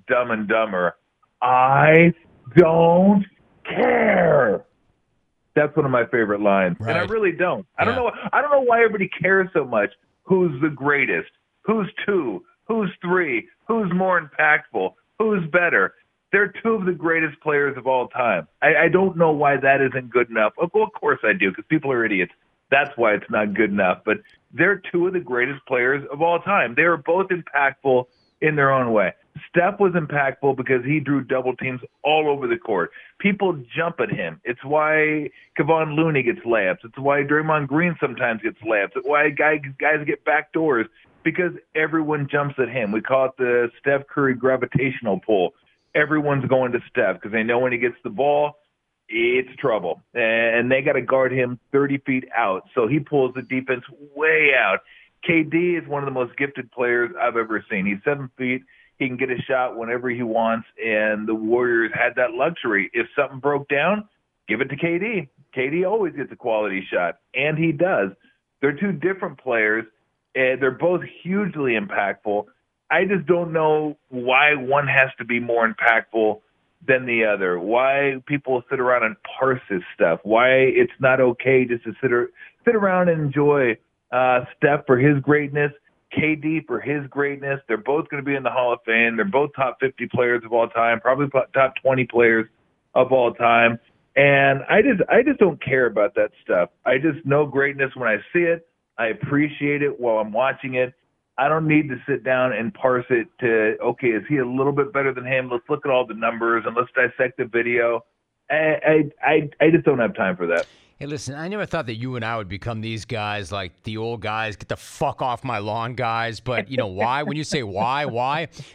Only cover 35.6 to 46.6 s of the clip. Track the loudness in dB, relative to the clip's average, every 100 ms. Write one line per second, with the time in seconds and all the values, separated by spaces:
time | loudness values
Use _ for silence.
35.6 | 2 2 0 0 2 2 0 -2 0 0
36.6 | 0 -2 -8 -4 0 0 2 0 2 0
37.6 | 0 0 0 -2 -4 -2 -4 -2 -6 -6
38.6 | -2 0 0 -4 0 2 2 2 0 0
39.6 | -4 -4 0 0 -2 -4 -2 -2 -2 -2
40.6 | 0 0 -2 _ _ _ -4 -2 -4 -6
41.6 | _ -4 -2 -2 -2 -2 -2 -2 -2 -2
42.6 | -2 -2 -2 -2 0 0 0 0 0 2
43.6 | 0 -2 -2 -2 -2 0 0 2 0 0
44.6 | 0 -2 -2 -4 -4 -2 0 2 0 -4
45.6 | _ _ _ -2 0 0 0 0 2 2